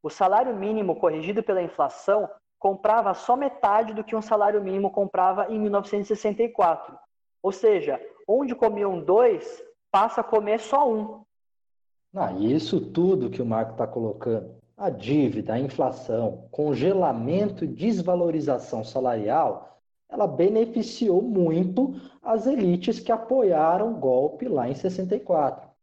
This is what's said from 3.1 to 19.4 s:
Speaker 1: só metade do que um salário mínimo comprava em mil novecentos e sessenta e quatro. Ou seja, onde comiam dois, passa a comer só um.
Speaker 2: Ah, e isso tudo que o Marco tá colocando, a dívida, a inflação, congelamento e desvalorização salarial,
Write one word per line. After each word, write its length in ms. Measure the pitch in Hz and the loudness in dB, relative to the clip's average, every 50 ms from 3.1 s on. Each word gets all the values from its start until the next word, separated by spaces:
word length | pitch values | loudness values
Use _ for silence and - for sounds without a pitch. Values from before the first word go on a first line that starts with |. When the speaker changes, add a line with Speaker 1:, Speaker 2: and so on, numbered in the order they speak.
| 185 | -2
Speaker 1:
só 240 | - - - 240 | -4 2 0 2
metade 560 | 262 285 269 - - - 202 202 214 226 220 220 | 2 2 -4 -4 0 0 2 4 4 2 0 -2
do 120 | 214 214 | -8 -6
que 100 | - - | -4 -4
um 80 | 220 214 | -6 -2
salário 400 | 214 226 208 208 202 208 208 202 | 0 2 4 4 4 2 2 0
mínimo 300 | 190 190 196 196 190 - | -2 -2 -2 -2 -2 0
comprava 600 | - 202 196 - - 185 - - 202 202 185 226 | 0 -2 -2 0 2 2 2 2 2 -2 -2 -2
em 60 | 220 | -2
mil 140 | 214 208 202 | -2 0 0
novecentos 360 | 202 190 - - 208 202 202 | 0 -2 -2 -4 -4 -2 -2
e 60 | 220 | -4
sessenta 300 | 202 - 214 202 202 233 | -2 -2 -4 0 0 -2
e 40 | 233 | -2
quatro. 480 | 233 - 202 170 160 151 - - - - _ _ _ _ _ _ _ _ - | 2 2 2 2 2 0 -4 -16 -18 -20 _ _ _ _ _ _ _ _ -4
Ou 80 | 190 | -4
seja, 500 | 196 - - 220 208 185 147 147 135 - - - - _ - - | -4 2 4 4 4 4 2 -2 -4 -4 -6 -12 -20 _ -4 0
onde 260 | 202 254 285 254 247 | 0 0 0 -2 -2
comiam 460 | - - 220 214 202 202 196 190 175 | 0 0 0 2 0 -2 -2 -2 -4
dois, 600 | 156 147 180 214 247 240 208 - - - - - - - _ _ _ _ | 0 4 4 6 6 6 4 2 -4 -10 -12 -14 -18 -20 _ _ _ _
passa 300 | - 190 208 226 - - | 2 2 2 2 0 -2
a 40 | 220 | -2
comer 360 | - - 220 208 208 214 226 | 2 2 0 2 2 -2 -2
só 280 | 220 - - 277 302 262 | -2 0 2 2 4 2
um. 360 | 226 214 208 214 220 220 - _ _ _ _ _ _ _ _ _ _ _ _ _ _ _ _ _ _ | 2 -2 -4 -8 -12 -16 -20 _ _ _ _ _ _ _ _ _ _ _ _ _ _ _ _ _ _
Speaker 2:
Ah, 160 | 190 165 - 90 | -4 -4 -4 -2
e 220 | 92 104 110 131 | -2 0 2 2
isso 260 | 160 - - - 185 - - - | 2 0 0 -2 -2 -2 -2 -2
tudo 360 | 165 175 185 185 147 123 113 | 2 2 4 2 2 0 -4
que 140 | - - 127 | -4 -4 -4
o 20 | |
Marco 320 | 117 113 110 113 110 - | -2 0 -2 -2 -4 -4
tá 120 | - 120 110 | -6 -6 -4
colocando, 680 | - 123 113 110 101 - - 123 113 110 92 - - - _ _ _ | -4 -4 -4 -4 -6 -6 -4 -2 -2 -2 -4 -8 -18 -20 _ _ _
a 120 | _ 196 190 | _ -4 -4
dívida, 680 | 135 107 95 110 143 151 143 120 95 107 95 - 107 | -4 -4 -4 -2 0 2 2 2 0 -4 -4 -4 -2
a 40 | 120 | -2
inflação, 880 | 139 139 - - 147 131 143 - - - 117 113 117 107 - - - - - | -2 -4 -2 -2 -2 -2 -2 -6 -8 -4 -4 -2 -2 -2 -4 -6 -16 -14 -6
congelamento 1120 | - 151 151 139 113 131 175 196 190 180 156 123 117 113 127 160 190 208 208 196 - 175 | -4 -2 -2 0 0 2 2 2 2 2 0 0 -2 -2 -2 0 0 0 -2 -4 -6 -6
e 20 | |
desvalorização 1160 | 147 123 - 156 226 220 185 170 175 180 175 175 170 160 160 143 139 135 120 - - - 113 110 | -8 -6 -2 -2 0 0 0 0 0 0 2 2 0 0 0 0 0 -2 -2 -2 -6 -8 -8 -8
salarial, 960 | - - 135 131 127 120 113 104 104 123 156 | -6 -4 -2 -2 0 -2 -2 -2 0 0 2